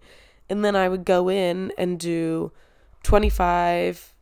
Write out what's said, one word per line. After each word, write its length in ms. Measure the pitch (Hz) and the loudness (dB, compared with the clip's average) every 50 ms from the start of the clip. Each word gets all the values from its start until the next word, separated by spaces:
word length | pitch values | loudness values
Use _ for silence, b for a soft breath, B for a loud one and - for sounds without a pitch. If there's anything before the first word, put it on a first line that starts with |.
| b b b b b b b b b - | b b b b b b b b b -8
And 160 | 190 208 208 | -4 0 0
then 100 | 208 202 | 0 2
I 140 | 196 190 185 | 2 0 0
would 160 | 185 190 175 | -2 -4 0
go 240 | - 185 180 180 185 | 2 2 2 2 0
in 420 | 190 196 185 175 170 185 190 - 392 - | 0 0 -2 -2 -2 -4 -6 -8 -6 -4
and 220 | 180 180 180 170 | -4 -4 -4 -4
do 520 | 170 170 170 165 165 160 160 165 170 165 b b b b b b b b b b - | -4 -4 -4 -2 -2 -4 -4 -4 -6 -8 b b b b b b b b b b 0
twenty-five 1120 | - - 202 214 208 - - 185 175 175 175 175 175 175 175 175 180 175 - - - - _ | 4 4 4 4 4 2 2 0 2 2 2 0 0 0 0 -2 -4 -6 -8 -14 -20 -20 _